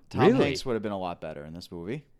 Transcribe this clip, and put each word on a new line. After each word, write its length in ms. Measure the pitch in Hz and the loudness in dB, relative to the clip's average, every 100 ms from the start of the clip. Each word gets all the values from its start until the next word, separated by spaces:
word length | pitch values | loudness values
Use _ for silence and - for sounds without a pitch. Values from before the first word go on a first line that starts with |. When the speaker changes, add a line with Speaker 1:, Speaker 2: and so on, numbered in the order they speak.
| - | -10
Speaker 1:
Tom 120 | 131 165 | 4 6
Speaker 2:
Really? 180 | 262 143 | 6 4
Speaker 1:
Hanks 200 | - 135 | 0 -2
would 80 | |
have 100 | 113 | -2
been 80 | 104 | -2
a 60 | 98 | -4
lot 200 | 90 87 | -4 -6
better 220 | 80 73 73 | -8 -10 -10
in 80 | |
this 180 | 85 - | -12 -12
movie. 320 | 87 87 147 - _ | -10 -8 -8 -10 _